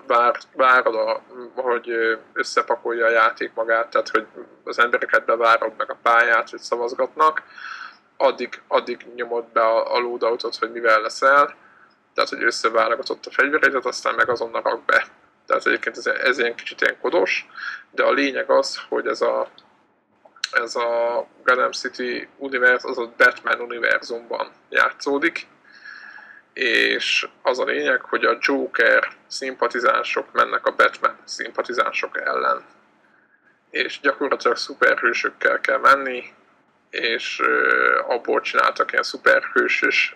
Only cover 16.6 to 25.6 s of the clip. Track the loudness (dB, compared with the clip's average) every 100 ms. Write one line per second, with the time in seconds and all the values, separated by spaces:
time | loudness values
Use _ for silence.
16.6 | -10 -2 -2 0 0 0 0 -2 -6 -12
17.6 | -12 -12 -12 -2 2 2 0 -2 2 2
18.6 | 2 -6 -6 -4 -2 -2 -2 -2 -4 _
19.6 | _ _ _ _ _ _ _ _ -4 -2
20.6 | -2 -2 -2 0 0 -2 -6 _ 0 2
21.6 | 2 -2 -8 -6 -6 -6 -10 -12 -6 0
22.6 | 2 2 -2 -6 -6 2 2 2 -4 -4
23.6 | -6 -4 0 -2 -2 -12 -8 -8 -8 -12
24.6 | -6 0 0 -2 -4 0 -2 -4 -12 _